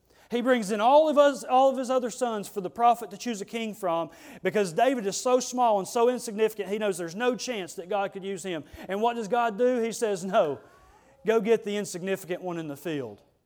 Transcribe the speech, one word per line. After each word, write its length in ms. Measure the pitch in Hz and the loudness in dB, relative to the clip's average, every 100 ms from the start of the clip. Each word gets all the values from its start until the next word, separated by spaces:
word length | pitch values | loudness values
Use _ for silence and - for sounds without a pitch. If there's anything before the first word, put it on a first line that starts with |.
| _ _ - | _ _ -8
He 120 | 240 | -2
brings 280 | 240 247 196 | 2 2 0
in 100 | 214 | 0
all 280 | 226 294 311 | 6 6 6
of 100 | 285 | 6
us, 240 | 285 262 | 6 4
all 280 | - 254 269 | 2 4 4
of 60 | 254 | 2
his 140 | 247 | 0
other 180 | 254 240 | -2 -2
sons 380 | - 247 214 190 | -4 -4 -4 -6
for 140 | 208 | -8
the 100 | 180 | -6
prophet 400 | - 233 233 208 | 2 4 4 -2
to 60 | 202 | -10
choose 240 | 247 214 | -6 -6
a 40 | |
king 300 | 190 233 226 | -6 -6 -6
from, 360 | 202 180 165 165 - - - | -4 -2 -2 -4 -10 -20 -6
because 280 | 185 208 196 | -2 0 0
David 320 | 160 247 262 196 | 2 2 2 -2
is 100 | 185 | -2
so 240 | 254 254 | 2 2
small 400 | 247 247 240 202 | 0 0 2 2
and 80 | 185 | 0
so 200 | 240 233 | 2 2
insignificant, 600 | 254 240 208 220 214 185 | 2 -4 0 0 0 -6
he 100 | 208 | -2
knows 180 | 214 175 | -2 -2
there's 200 | 170 180 | -6 -4
no 180 | 247 | -2
chance 400 | 240 - 226 170 | -2 -4 -8 -8
that 140 | - 175 | -10 -6
God 240 | 202 196 | -4 -4
could 100 | 196 | -6
use 220 | 190 196 | -8 -8
him. 180 | 190 165 139 - 226 | -6 -8 -8 -14 -8
And 140 | 196 | -2
what 140 | 233 233 | 0 -2
does 100 | 208 | -2
God 320 | 240 233 196 | 0 0 2
do? 220 | 247 254 | 2 2
He 100 | 226 | -2
says, 340 | 202 220 196 | -2 -2 -2
"No, 360 | 190 214 165 131 - _ _ _ _ _ 180 | 0 2 2 0 -10 _ _ _ _ _ 0
go 140 | 226 | 2
get 240 | 214 220 | 4 2
the 120 | 208 208 | 0 -6
insignificant 680 | 196 180 185 190 160 175 | -6 -6 -4 -4 -4 -8
one 160 | 180 170 | -6 -8
in 100 | 160 | -8
the 80 | 139 | -8
field. 460 | 175 151 120 101 _ _ | -6 -6 -6 -12 _ _